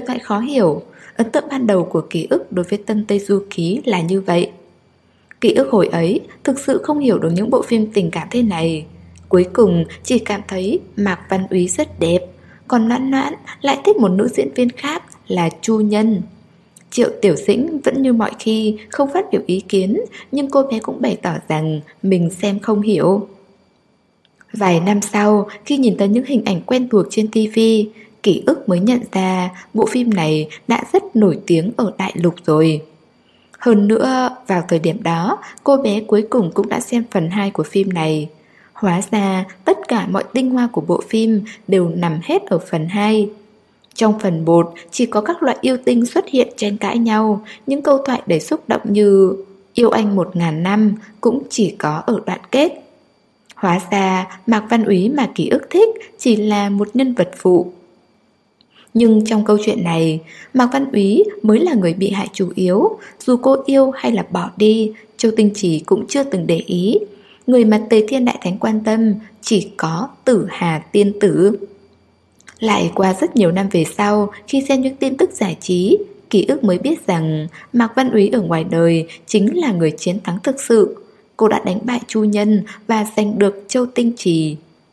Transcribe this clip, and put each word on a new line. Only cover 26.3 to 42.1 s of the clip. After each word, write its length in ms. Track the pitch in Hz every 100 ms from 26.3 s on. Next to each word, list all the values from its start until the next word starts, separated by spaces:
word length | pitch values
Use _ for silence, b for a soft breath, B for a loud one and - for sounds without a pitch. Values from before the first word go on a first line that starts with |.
| 269 -
ảnh 160 | 175 -
quen 240 | 254 247
thuộc 160 | 208 -
trên 180 | - 214
T 80 | 226 214 226
V, 40 | 226 220 214 B B B
Ký 200 | 208 - -
ức 240 | 320 -
mới 100 | 175
nhận 200 | 208 247 -
ra 380 | 190 185 185 185 B B
bộ 120 | 214 -
phim 280 | 254 240
này 360 | 196 156 156 156 B -
đã 160 | 233 -
rất 220 | 381 392 226
nổi 240 | 202 - -
tiếng 260 | 165 185 240
ở 140 | 214 -
đại 160 | 190 -
lục 200 | 170 - -
rồi. 360 | 156 160 151 - _ _ _ b b b -
Hơn 280 | 247 214 202
nữa, 420 | 220 262 262 254 - -
vào 160 | 180 170
thời 120 | 165
điểm 240 | 165 -
đó, 340 | 165 165 190 415 B B
cô 140 | - 277
bé 240 | 233 208 214
cuối 140 | 208
cùng 300 | 214 254 170
cũng 160 | - 208
đã 100 | -
xem 240 | - 240 240
phần 180 | 190 160
hai 220 | 202 196
của 120 | -
phim 300 | 151 196 190
này. 360 | 175 156 156 151 b b b b
Hóa 280 | - 202 175 -
ra, 340 | 220 196 190 185 B -
tất 120 | 392 -
cả 200 | 226 180
mọi 160 | 190 -
tinh 160 | 262 254
hoa 200 | 247 240
của 100 | 185
bộ 200 | 165 175 -
phim 340 | 220 226 214 214 B -
đều 220 | 190 170 175
nằm 240 | 170